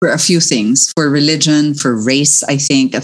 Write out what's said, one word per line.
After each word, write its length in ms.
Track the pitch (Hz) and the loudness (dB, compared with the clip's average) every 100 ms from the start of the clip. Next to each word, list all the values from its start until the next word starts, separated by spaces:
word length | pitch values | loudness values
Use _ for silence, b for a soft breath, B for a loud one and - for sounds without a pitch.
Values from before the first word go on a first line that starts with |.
for 100 | 165 | -2
a 80 | 131 | 0
few 220 | - 170 | 0 0
things, 520 | - 123 104 131 - - | 0 -2 0 0 0 0
for 120 | 147 | 0
religion, 640 | 147 147 156 151 151 151 | 2 0 0 2 2 2
for 220 | 147 131 113 | -2 -2 -2
race, 460 | 110 139 147 - | 0 0 0 0
I 120 | - 139 | -2 -2
think, 360 | - 135 131 | 0 2 2
a 60 | 127 | -2